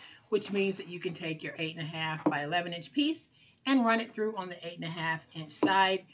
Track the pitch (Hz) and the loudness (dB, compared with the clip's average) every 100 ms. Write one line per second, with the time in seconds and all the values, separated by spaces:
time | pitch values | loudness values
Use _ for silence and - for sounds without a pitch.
0 | - - - 214 208 196 196 190 170 175 | -16 -18 -2 0 2 2 2 0 -6 -6
1 | 180 165 170 160 151 151 160 165 156 160 | -6 -4 -6 -6 -6 -4 -6 -4 -6 -4
2 | 160 156 - 147 147 175 175 170 - - | -2 0 0 0 0 0 -2 -6 -6 0
3 | 294 320 - _ - _ 269 269 226 226 | 0 -2 -8 _ -20 _ 2 4 6 4
4 | 226 - 214 214 185 - 170 170 165 165 | 0 -2 -2 -2 -8 -8 -10 -8 -8 -4
5 | 165 160 - 160 156 - 190 190 190 190 | -2 -2 -6 -12 -10 0 4 6 6 4
6 | - | -2